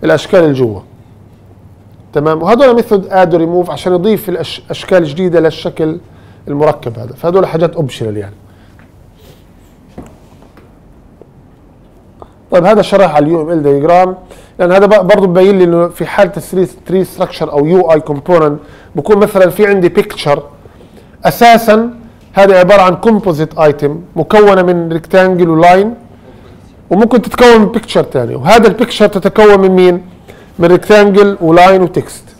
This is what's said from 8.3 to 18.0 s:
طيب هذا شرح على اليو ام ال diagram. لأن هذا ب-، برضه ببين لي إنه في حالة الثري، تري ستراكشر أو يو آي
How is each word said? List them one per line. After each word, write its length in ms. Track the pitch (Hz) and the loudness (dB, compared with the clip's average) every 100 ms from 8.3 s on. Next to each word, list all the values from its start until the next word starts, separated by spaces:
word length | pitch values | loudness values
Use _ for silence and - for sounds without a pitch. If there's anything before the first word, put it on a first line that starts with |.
| - - _ _ _ _ _ _ _ - - _ _ _ _ _ - - - _ _ - - _ _ _ - _ _ - - - _ _ _ _ _ _ _ - _ _ | -16 -20 _ _ _ _ _ _ _ -20 -20 _ _ _ _ _ -20 -20 -20 _ _ -20 -20 _ _ _ -20 _ _ -20 -20 -20 _ _ _ _ _ _ _ -20 _ _
طيب 140 | 185 | 0
هذا 180 | 175 214 | 2 2
شرح 320 | - 196 185 | 2 0 2
على 120 | 151 147 | 2 0
اليو 160 | 170 | -2
ام 80 | 156 | -2
ال 120 | 170 | -2
diagram. 440 | 143 143 151 175 185 185 - - - _ | 0 0 2 2 2 -4 -16 -20 -20 _
لأن 140 | 180 | 0
هذا 140 | 185 202 | 2 4
ب-، 200 | 208 180 | 2 2
برضه 200 | 202 196 | 2 2
ببين 320 | 175 190 202 | 2 2 2
لي 60 | |
إنه 240 | 175 170 170 | 2 0 -2
في 180 | 170 165 | -6 -8
حالة 260 | - 196 165 | -2 -2 -2
الثري، 300 | - 185 180 - - | -8 -6 -6 -6 -6
تري 180 | 180 | -4
ستراكشر 480 | 180 - 185 - 156 | -4 -6 -8 -6 -6
أو 140 | 147 147 | -2 0
يو 260 | 185 175 | 0 2
آي 80 | 156 | 0